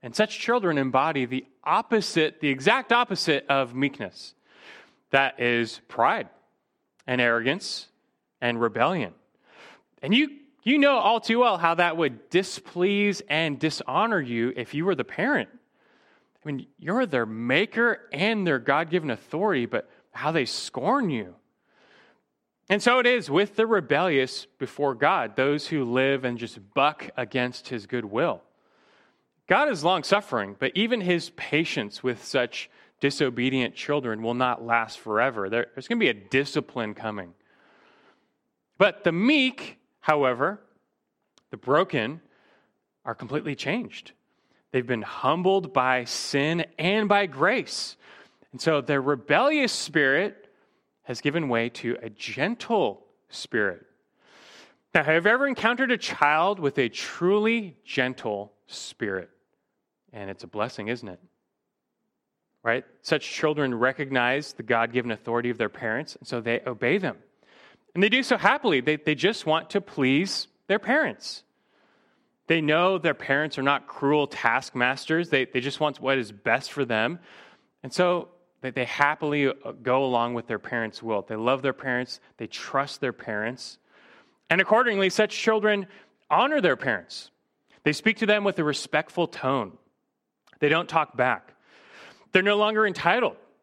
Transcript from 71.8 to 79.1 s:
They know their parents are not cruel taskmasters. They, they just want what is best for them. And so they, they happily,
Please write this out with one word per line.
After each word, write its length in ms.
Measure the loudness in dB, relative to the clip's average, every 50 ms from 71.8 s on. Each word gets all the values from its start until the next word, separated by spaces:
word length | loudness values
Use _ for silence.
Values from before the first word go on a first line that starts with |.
| _ _ _ _ _ _ _ _ _ _ _ _ _
They 140 | 0 0 2
know 380 | 4 2 4 4 4 2 2 2
their 160 | 0 0 -2
parents 440 | -2 0 0 0 0 0 -2 -4 -2
are 40 | 0
not 240 | 0 0 0 -2
cruel 400 | -10 -10 -2 0 2 2 2 2
taskmasters. 1040 | 0 -4 0 2 2 2 2 -2 -4 _ 0 0 0 0 -2 -4 -2 -2 -2 0 0
They, 160 | 0 0 0
they 140 | 0 -2 -4
just 200 | -2 -2 -4 -2
want 200 | -2 -2 -2 -4
what 180 | -2 0 0 0
is 120 | 0 -4
best 420 | -10 -8 _ 0 0 0 -2 -6 -4
for 120 | -4 -2
them. 340 | 0 0 0 0 0 -2 -6 _ -20 -20 -20 -20 -20 -20 _ _ _ _ _ -18
And 100 | -12 -2
so 360 | 0 0 2 2 -2 -4 -8 _ _ _ _ _ _
they, 100 | -12 -8
they 140 | -4 -4 -6
happily, 640 | -4 0 2 2 2